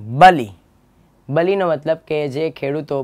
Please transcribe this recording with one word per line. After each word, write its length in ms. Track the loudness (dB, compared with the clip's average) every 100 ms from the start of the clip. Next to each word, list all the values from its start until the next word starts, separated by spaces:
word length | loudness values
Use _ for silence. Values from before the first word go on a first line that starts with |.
| -8 6
બલી, 320 | 6 6 -2 -12 _ _ _ _ _ _ -6
બલીનો 400 | -2 0 0 -2
મતલબ 300 | -2 -4 -6 -4
કે 100 | -6 -4
જે 220 | -4 -6
ખેડૂતો 480 | -6 -6 -6 -6 -8